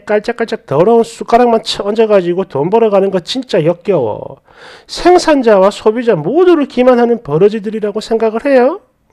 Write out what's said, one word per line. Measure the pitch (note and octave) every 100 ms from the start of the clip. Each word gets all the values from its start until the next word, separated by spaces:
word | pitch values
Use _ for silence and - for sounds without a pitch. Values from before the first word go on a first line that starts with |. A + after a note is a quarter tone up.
| -
깔짝깔짝 | G#3+ G#3+ A#3 A3+ G#3+ -
더러운 | C#3 F#3 A#3
숟가락만 | A3+ - G#3 A#3+ B3 A3+
쳐 | - -
얹어가지고 | G3+ G#3+ A3 G#3 F3 F3 F#3
돈 | C3+ D#3
벌어가는 | A3 A3 G3 G3
거 | F#3
진짜 | - C4 - G3 D#3
역겨워. | F3 - F3 A2+ G#2+ - - _ _ - - -
생산자와 | - E4+ F4+ E4+ D4 A#3 G3+ F#3+
소비자 | G3+ A3 A3 A#3 F#3
모두를 | D3 D4 F#4 E4 C4
기만하는 | - B3+ A#3+ A#3+ A3+
버러지들이라고 | - D3+ G3+ A3 G3+ G#3+ G#3 G#3+
생각을 | - A3+ A3+ A3 C#4+
해요." | C4+ B3 F#4+ _ _ _